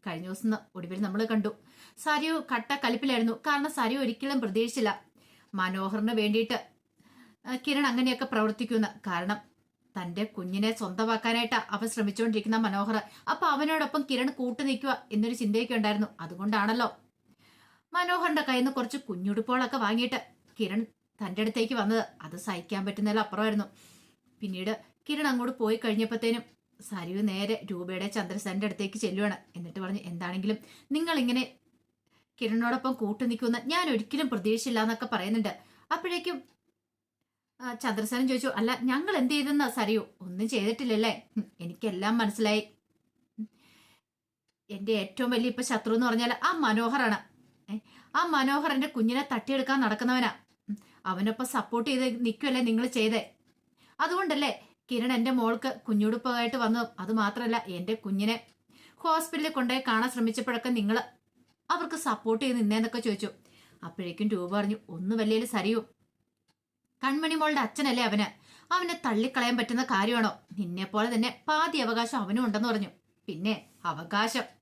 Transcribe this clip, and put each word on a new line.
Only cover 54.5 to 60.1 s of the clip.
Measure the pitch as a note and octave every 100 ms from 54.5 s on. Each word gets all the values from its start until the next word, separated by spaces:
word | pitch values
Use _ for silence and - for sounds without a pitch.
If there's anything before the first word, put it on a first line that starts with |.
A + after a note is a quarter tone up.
| - - _ _
കിരൺ | A#3+ B3
എന്റെ | B3 A#3
മോൾക്ക് | B3+ A3+ A#3 C4 C4 -
കുഞ്ഞുടുപ്പമായിട്ട് | G#3+ G#3+ A#3 B3+ A#3+ A#3 B3
വന്നു. | A3+ A#3 - -
അത് | F#3
മാത്രമല്ല, | A3 G3+ G#3 A#3+ A#3 A#3
എന്റെ | F3 F3+
കുഞ്ഞിനെ | A3 G#3 F#3+ G#3 A3+ - _ _ - - _
ഹോസ്പിറ്റലിൽ | E4+ D#4+ E4 E4 D#4
കൊണ്ടുപോയി | D#4 B3 C4 C4
കാണാൻ | A3
ശ്രമിച്ചപ്പോഴൊക്കെ | A#3+